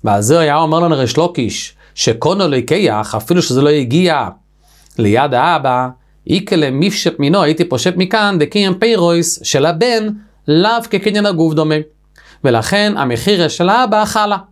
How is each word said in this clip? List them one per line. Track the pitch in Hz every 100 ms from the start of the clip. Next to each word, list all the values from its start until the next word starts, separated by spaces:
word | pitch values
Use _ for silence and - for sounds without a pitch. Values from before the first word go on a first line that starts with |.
ועל | 113 101
זה | 104 170
היה | 156 147
אומר | 160 160
לנו | 170 147
ריש | 123 147
לוקיש, | 170 170 110 - - _ - -
שקונו | - 113 151 196 175
לוקח, | 131 123 151 170 107 107 110
אפילו | - 175
שזה | - 127
לא | 147
הגיע | 151 123 151 180 147 101 - _ _ _ _ _ -
ליד | 107 113 143
האבא, | 123 156 160 135 123 127 127 _ _ -
איקלה | 185 208 175 143
מפשט | 135 196 208 170 156
מינו, | 143 165
הייתי | 151 160 -
פושט | 127 185 175
מכאן, | 185 220 202 185
דקיים | 147 208 196
פירויס | 185 226 220 170 170 165 -
של | - 139 151
הבן, | 160 247 226 214 214 - _ -
לאו | 151 202 233 233
כקניין | 196 214 208 208
הגוף | 170 160
דומה. | 156 156 151 151 _ _ _ - -
ולכן | 139 117 113 202 208 208
המחיר | 131 120 196 202 156
של | - 180
האבא | 226 247 214 208
חלה. | 220 208 196 -